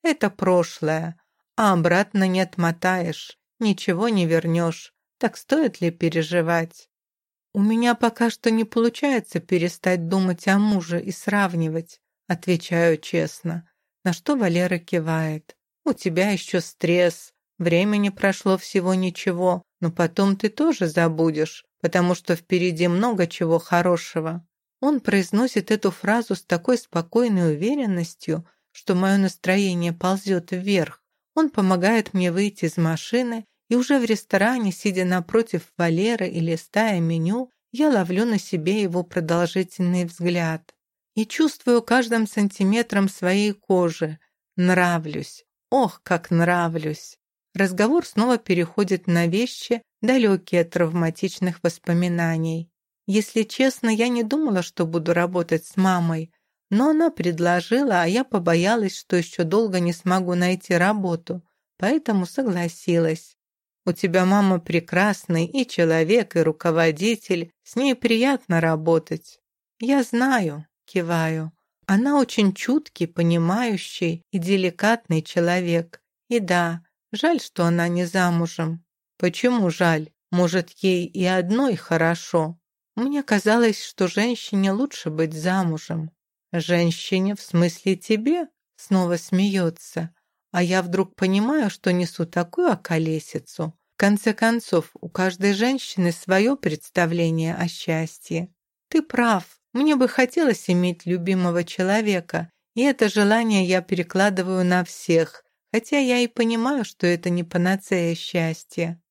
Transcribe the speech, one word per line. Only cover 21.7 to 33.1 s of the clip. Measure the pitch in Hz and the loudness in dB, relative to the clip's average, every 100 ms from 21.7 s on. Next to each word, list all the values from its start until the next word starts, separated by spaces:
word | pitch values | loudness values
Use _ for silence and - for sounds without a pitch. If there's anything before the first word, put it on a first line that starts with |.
| _ | _
потому | 170 185 175 175 | -2 0 0 0
что | - 170 | -2 -4
впереди | _ 185 180 160 175 | _ 0 0 0 0
много | 175 240 208 170 | 2 0 0 -2
чего | - 170 165 | -2 0 0
хорошего". | - 175 180 170 - - 160 170 - _ _ _ | 2 0 2 0 -2 -6 -6 -8 -14 _ _ _
Он | 269 285 | -2 0
произносит | - 202 180 202 247 - 196 | 2 0 2 0 0 -2 0
эту | 214 202 | 0 0
фразу | 180 190 226 226 190 | -2 0 0 0 -6
с | |
такой | - 170 170 240 | -2 -2 0 0
спокойной | - 170 170 226 240 196 170 151 | 0 -6 -2 0 2 2 2 0
уверенностью, | 202 294 233 180 170 - - 160 165 _ _ | -2 -2 -2 -2 -4 -10 -6 -6 -6 _ _
что | - - 185 | -18 -2 0
мое | 190 196 | 2 2
настроение | 190 - 180 190 196 175 170 | 2 -2 0 2 2 0 -4
ползет | 170 185 190 196 180 175 | -2 -2 -2 -2 -2 -2
вверх. | 180 190 196 151 - _ _ _ - | -8 0 0 0 -6 _ _ _ -2
Он | 311 | 0
помогает | - 190 185 185 226 208 | 2 2 2 2 2 0
мне | 190 180 | -2 0
выйти | 170 202 202 165 | 0 -2 -2 -4
из | - | 0
машины, | 165 160 - | -2 -2 -2